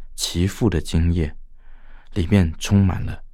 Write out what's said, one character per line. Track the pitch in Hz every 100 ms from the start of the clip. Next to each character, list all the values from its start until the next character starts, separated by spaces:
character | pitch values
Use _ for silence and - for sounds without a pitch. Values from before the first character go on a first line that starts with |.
| - -
其 | - 82 95
父 | - 117
的 | 82
精 | - 82 85
液， | 85 76 - - - - - - - -
里 | - 80
面 | 104 85 78
充 | - 101 98
满 | -
了 | - - -